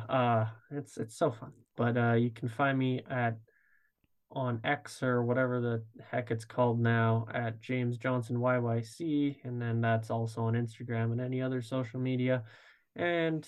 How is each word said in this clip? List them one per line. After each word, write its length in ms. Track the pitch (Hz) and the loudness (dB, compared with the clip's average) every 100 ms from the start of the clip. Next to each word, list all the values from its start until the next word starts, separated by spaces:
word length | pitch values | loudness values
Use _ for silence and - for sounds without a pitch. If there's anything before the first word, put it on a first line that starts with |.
| 110 | 2
uh, 380 | 135 123 113 110 - _ | 2 4 4 2 -4 _
it's, 260 | 143 - - | -10 -8 -8
it's 200 | 113 - | -10 0
so 120 | 156 | 0
fun. 220 | 113 - - _ - | 0 -10 -18 _ -2
But, 220 | 120 120 | 0 4
uh, 160 | 120 | 4
you 160 | 117 120 | 4 2
can 180 | 113 123 | -2 -6
find 300 | 113 139 135 | 0 2 2
me 240 | 131 127 - | 2 0 -4
at, 260 | 127 117 113 113 _ _ _ _ _ _ _ _ | -2 -2 -2 -10 _ _ _ _ _ _ _ _
on 280 | 139 127 113 | -4 -2 -2
X 380 | 120 143 - - | -2 -2 -4 -4
or 200 | 131 123 | 0 2
whatever 380 | 120 123 131 123 | 2 2 2 0
the 240 | 120 117 113 - | 0 -2 -6 -16
heck 280 | - 127 120 | -6 -6 -2
it's 160 | 113 - | -4 -4
called 340 | - 123 117 | 0 2 4
now, 460 | 117 117 113 113 113 | 4 4 4 2 0
at 260 | - 117 113 | -4 -4 -6
James 380 | - 127 120 120 | -4 -2 -2 -2
Johnson 420 | 131 127 113 120 | 0 0 0 0
Y 160 | 123 127 | 2 2
Y 240 | 120 117 | 2 0
C, 580 | 113 - 165 147 143 139 | -2 -6 -2 2 0 -2
and 160 | 127 123 | -8 -4
then 220 | 117 117 | -2 2
that's 280 | 117 113 113 | 2 2 0
also 340 | 117 113 113 | -2 -2 -2
on 100 | 113 | 0
Instagram 580 | 113 117 113 117 117 117 | 0 -2 -6 -6 -2 0
and 80 | 117 | 0
any 220 | 127 127 | -2 -2
other 180 | 131 131 | -2 -2
social 400 | 117 131 120 131 | -2 -4 -4 -2
media. 440 | 127 127 127 127 110 - - _ _ | -2 0 2 0 -2 -14 -20 _ _
And 520 | - 175 170 165 160 | -4 0 2 0 -2